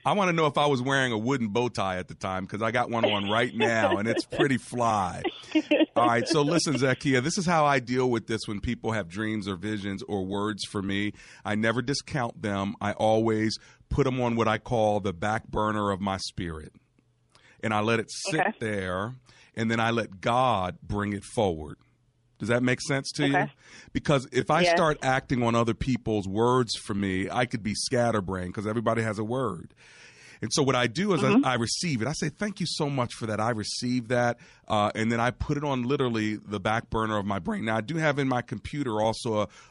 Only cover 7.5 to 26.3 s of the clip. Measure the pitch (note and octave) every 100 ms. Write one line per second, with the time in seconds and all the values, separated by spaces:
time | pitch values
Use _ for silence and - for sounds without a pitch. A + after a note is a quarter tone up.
7.5 | E3 D3 C#3 A#2 B2+ B2+ A#2 - A2 -
8.5 | G2+ B2 A2+ A2 A2 E2+ G2 A2 G#2+ G2
9.5 | F2+ G#2+ G#2+ G2+ G2 - G2+ F#2 G2+ G#2
10.5 | G2+ - G2+ G2 G2 G#2 - - - G2+
11.5 | G#2+ A2+ A#2 B2+ C#3 - D3 A#2 - G#2+
12.5 | G2 G2 - G#2 - A2 A2 A2+ A2 A2
13.5 | - - - - - C3 B2+ A#2+ A#2 A2
14.5 | G#2+ - A#2 G#2+ G#2 G2 E2+ G#2+ A2 -
15.5 | - G#2+ G#2+ G2+ F#2 G2+ F#2+ - - E2+
16.5 | D#2 D2 - _ _ _ _ _ _ -
17.5 | _ A2 G#2+ A2 A2+ - - - D#3 G#3+
18.5 | - A2 G2+ F#2 F#2 A2 B2+ - - -
19.5 | A2 A2+ A#2 A2+ A#2 G#2 F#2+ A#2+ B2 B2+
20.5 | G2+ F2+ E2 E2+ G2+ G#2 G2+ - - G2
21.5 | D#2+ D2+ - _ _ _ _ _ - G#2+
22.5 | A#2+ B2 B2+ - C3+ - - C#3+ D3 D3
23.5 | - - - - C3 - C#3 C3+ B2+ A#2+
24.5 | D#3 F3 F3 D#3+ D3 C3 C3 - B2 A#2
25.5 | A#2 A#2 - C#3 A#2+ A2+ G#2+ F#2+